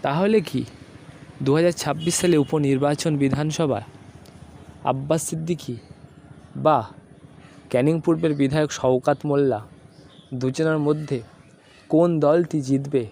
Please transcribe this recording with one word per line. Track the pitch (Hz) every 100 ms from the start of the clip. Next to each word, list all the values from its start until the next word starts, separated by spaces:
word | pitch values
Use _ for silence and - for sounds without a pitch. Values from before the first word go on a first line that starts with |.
তাহলে | 139 151 196 220
কি | 151 131 117 - - - - - - -
দুহাজার | 135 151 175
ছাব্বিশ | 170 151 147 160
সালে | - 180 156
উপনির্বাচন | 135 156 143 131 143 147 170 147
বিধানসভা | 139 135 151 151 156 104 - - - - - - - - - -
আব্বাস | 143 135 143 160
সিদ্দিকী | - 160 160 170 - 117 - - - - - - - 135
বা | 143 143 107 - - - - - - - -
ক্যানিং | 123 143 160
পূর্বের | 165 160 165
বিধায়ক | 143 139 156 151
শওকাত | - 131 127 147 139 151
মোল্লা | 143 139 107 - - - - - - -
দুজনের | 127 131 131 160 156
মধ্যে | 147 151 147 135 113 - - - _ - -
কোন | 156 175 165
দলটি | 143 165 165 156
জিতবে | 131 135 139 139 107